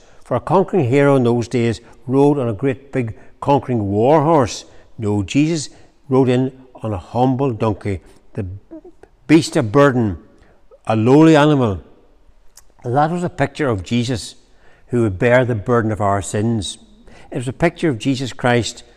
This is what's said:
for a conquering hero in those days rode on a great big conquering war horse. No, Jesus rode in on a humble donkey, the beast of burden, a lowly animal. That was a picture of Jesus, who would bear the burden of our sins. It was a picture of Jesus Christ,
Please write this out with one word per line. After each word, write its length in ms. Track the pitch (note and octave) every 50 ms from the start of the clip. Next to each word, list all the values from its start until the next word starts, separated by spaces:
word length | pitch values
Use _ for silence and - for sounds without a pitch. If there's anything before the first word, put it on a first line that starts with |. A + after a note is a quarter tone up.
| - - - - -
for 120 | - C3
a 40 | A#2+
conquering 480 | - - D3 F#3+ F#3 F#3+ - G3 D3 A#2
hero 280 | B2+ C#3+ C#3+ C#3+ C#3
in 60 | C3+ B2
those 260 | A#2 A#2+ A#2+ A2+ -
days 320 | - B2 A#2 A#2 A2 - - - - - -
rode 320 | - B2+ C#3 C#3+ C#3+ D3 C#3+
on 100 | B2+ A#2
a 60 | A2
great 380 | G2 C3 C#3 B2+ - - - -
big 240 | C3+ B2 A2+ G2+ - - - - _
conquering 480 | - - C#3+ C3+ - - B2 A#2 G#2 G2
war 340 | G2 G#2 A2+ C3 D3+ D#3+ C#3
horse. 420 | D#3 E3+ D3+ B2+ - - - - - - - - _ - -
No, 240 | A2 G#2 G#2 G#2 G2+
Jesus 480 | F#2 - C3+ D3 D#3 E3+ D#3+ C3+ - - - - - _ _ _ -
rode 200 | B2+ C3 C3+ B2+
in 380 | B2 B2 C3 C3 C3 - - - - - -
on 100 | A2+ G#2
a 60 | F#2
humble 540 | - - - A#2 B2+ C3 C3 A#2+ C#3 C#3 A#2
donkey, 480 | G#2 A#2 A2 G#2 - - G#2 G2 F2+ - - - - _ - -
the 140 | - G#2+ F2+ F#2+ G2 - _ E4 D#4+ - F4+ - _ - _ _ _ _ -
beast 260 | D3+ E3+ - - -
of 160 | E3 C3+ G#2+
burden, 480 | G2+ C#3+ C#3+ C#3+ B2+ B2 A#2 G#2+ F2 D#2 - _ _ _ _ _ _ _ _ _ - _ _
a 100 | - A2
lowly 400 | A2 A2 A#2+ C3 D3 D#3+ E3 D#3+
animal. 440 | D3 C#3+ D3+ D3+ C#3 B2+ A2 F#2+ D#2+ - - - _ _ _ _ _ _ _ _ _ _ - - - - - _ _ -
That 280 | B2 A#2 C#3 D3 D#3+ E3+
was 100 | F3+ F3+
a 80 | E3+
picture 380 | - - C#3+ - - - D#3 C3
of 160 | A#2 F#2+ F2
Jesus, 500 | - A#2+ A#2+ A#2+ A#2 C3 G#2+ - - - - _ _ _ _ _ - - _ _ -
who 140 | - A#2+ A#2
would 180 | A2 F#2+ F2+
bear 240 | B2+ A#2+ A#2+ B2+ C3
the 100 | A2+ B2
burden 380 | G#2+ F#2 - B2 A#2+ A2 A2 G#2+
of 80 | G2+
our 200 | G#2 G2+ G2 G2+
sins. 580 | F#2 - - G#2+ G#2 A#2 A#2 A2 F#2+ - - - - - - - - - - - - -
It 60 | -
was 100 | - A#2+
a 60 | C3+ -
picture 360 | - D#3+ E3+ E3+ - - E3
of 100 | C3+ G#2+
Jesus 340 | - C3+ C#3 B2 C3+ A#2 -
Christ, 500 | - - B2+ A#2+ A#2+ A2+ - - - - - _